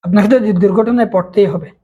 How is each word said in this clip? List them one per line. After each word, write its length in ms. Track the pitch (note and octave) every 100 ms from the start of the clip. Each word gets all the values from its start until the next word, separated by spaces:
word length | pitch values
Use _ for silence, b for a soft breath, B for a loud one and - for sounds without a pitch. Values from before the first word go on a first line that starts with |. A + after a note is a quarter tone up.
আপনাকে 240 | F3 G3+ G3+
তো 120 | B3+
দু-, 200 | G#3+ F3+
দুর্ঘটনায় 500 | G3 G3 A3 A#3+ A#3
পড়তেই 340 | F#3 F3+ - G3
হবে। 240 | E3+ D#3 _